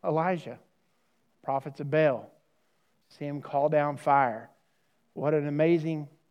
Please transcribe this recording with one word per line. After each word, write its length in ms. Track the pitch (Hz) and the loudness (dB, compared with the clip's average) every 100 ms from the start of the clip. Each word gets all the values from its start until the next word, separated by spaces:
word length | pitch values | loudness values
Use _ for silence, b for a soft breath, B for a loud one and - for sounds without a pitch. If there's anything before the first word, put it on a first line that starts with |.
Elijah, 540 | 180 156 170 180 131 117 _ _ _ _ _ _ _ _ | -2 0 0 -2 -6 -16 _ _ _ _ _ _ _ _
prophets 380 | - 135 147 139 | -6 -6 -6 -10
of 100 | 147 | -2
Baal, 400 | 156 156 120 - _ _ _ _ _ _ _ _ - | 2 4 2 -6 _ _ _ _ _ _ _ _ -12
see 60 | |
him 160 | 143 143 | -8 -8
call 280 | - 143 147 | -6 -2 2
down 280 | 151 147 139 | 2 0 -2
fire. 540 | - 139 131 113 - _ _ _ _ _ _ | 2 4 4 -2 -10 _ _ _ _ _ _
What 180 | - 147 | -6 -2
an 160 | 151 147 | 0 0
amazing 600 | 147 160 170 156 156 147 _ _ | 2 4 2 0 -6 -8 _ _